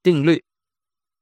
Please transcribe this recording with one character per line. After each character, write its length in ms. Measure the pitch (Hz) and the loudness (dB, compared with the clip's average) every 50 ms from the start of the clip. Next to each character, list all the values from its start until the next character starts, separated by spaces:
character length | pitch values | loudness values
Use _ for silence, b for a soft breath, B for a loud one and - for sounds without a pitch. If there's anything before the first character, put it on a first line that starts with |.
| - | -2
定 200 | 180 175 143 139 | -2 0 0 0
律， 200 | 165 160 - - _ _ _ _ _ _ _ _ _ _ _ _ _ _ _ | 0 0 -2 -4 _ _ _ _ _ _ _ _ _ _ _ _ _ _ _